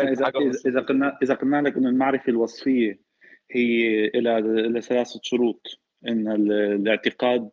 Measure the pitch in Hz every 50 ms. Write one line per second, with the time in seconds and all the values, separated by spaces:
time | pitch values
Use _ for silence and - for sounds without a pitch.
0 | 139 139 135 123 135 131 135 - 147 135 123 - - 135 123 131 127 - 135 135
1 | 139 143 139 - 135 127 135 - - 131 143 147 147 143 - - 131 127 123 127
2 | 131 135 139 131 - - 120 117 117 113 - - - 139 131 123 117 107 92 -
3 | _ _ _ _ - - - - _ - - 127 123 120 117 117 117 113 110 107
4 | 107 107 - 123 117 117 117 113 107 110 110 113 110 117 117 120 110 - 123 123
5 | 120 - - 113 - - - 123 123 117 104 - - - - - _ _ _ _
6 | - - 117 113 110 110 110 107 107 104 104 104 104 101 104 101 101 107 107 104
7 | - 120 - - - 123 123 123 113 107